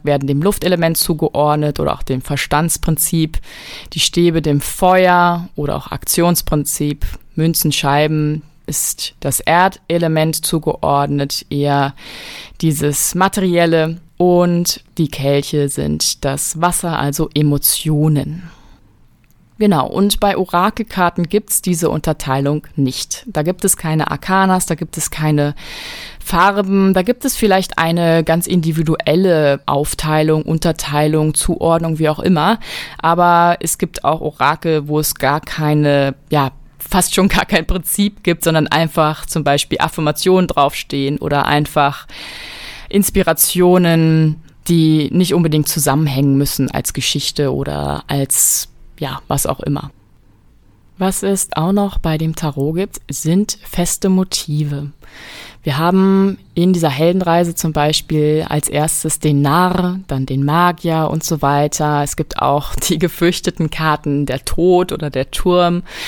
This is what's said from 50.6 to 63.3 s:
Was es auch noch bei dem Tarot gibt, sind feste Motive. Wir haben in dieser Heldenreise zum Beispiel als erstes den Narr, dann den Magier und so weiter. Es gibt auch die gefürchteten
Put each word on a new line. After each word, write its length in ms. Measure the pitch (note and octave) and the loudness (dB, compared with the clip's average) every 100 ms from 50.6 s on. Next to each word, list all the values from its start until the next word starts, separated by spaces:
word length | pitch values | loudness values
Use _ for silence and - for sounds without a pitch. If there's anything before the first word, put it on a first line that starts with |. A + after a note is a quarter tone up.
| _ _ _ - | _ _ _ -4
Was 260 | F#3+ F#3+ | -2 0
es 240 | G3 G3 - - | 0 -2 -2 -2
auch 160 | E3 | 0
noch 260 | G3+ G3+ - | 2 0 0
bei 180 | E3 D#3 | -2 0
dem 200 | D#3+ D#3+ | -2 -2
Tarot 400 | D#3 C#3 C#3+ E3 | -4 -2 -2 -2
gibt, 240 | G3+ - - | -4 -8 -12
sind 500 | C#3 D#3+ F3+ G#3+ - - | -6 0 0 0 -6 -6
feste 400 | - F3 - G3 | -4 -2 0 2
Motive. 840 | F#3 F#3+ - - D3+ D3 C#3+ D3 - - - - - - - | 2 0 -4 -4 -2 -2 -4 -8 -14 -20 -20 -20 -20 -20 -8
Wir 140 | - C3+ | -4 0
haben 600 | E3+ F#3+ F#3+ F#3+ G3 F#3+ - | 2 4 4 4 2 -2 -6
in 180 | - F3+ | 0 2
dieser 180 | F3+ D#3+ | 4 0
Heldenreise 640 | C3+ E3 F#3 E3+ E3+ F3 E3 | 2 2 2 2 2 2 -2
zum 160 | E3 | -2
Beispiel 720 | D3+ D3 D#3 - D#3 D3+ D#3 - | 0 0 0 -2 0 2 0 0
als 200 | D3+ - | -2 -2
erstes 500 | D3 D#3 - D#3+ - | -2 -2 -2 -4 -2
den 240 | D#3 C#3+ | 2 2
Narr, 560 | C#3+ D#3+ F3+ F3+ F3+ F#3+ F#3+ | 4 4 4 2 -2 -4 -6
dann 200 | C3+ C3+ | -6 -2
den 180 | C3+ | -2
Magier 640 | C#3+ D#3+ F3 E3+ E3+ D#3+ D#3 | 0 2 2 0 -2 0 0
und 140 | D#3+ | -2
so 180 | - D#3 | -4 -2
weiter. 640 | C#3+ C#3+ D3 - D3+ D3 | 0 2 0 0 -2 0
Es 100 | C#3 | -2
gibt 240 | - - - | -4 -6 -2
auch 380 | C#3 C#3+ - - | 0 0 -2 -4
die 240 | - D#3 | -2 -2
gefürchteten 680 | E3 - E3+ | -2 0 -2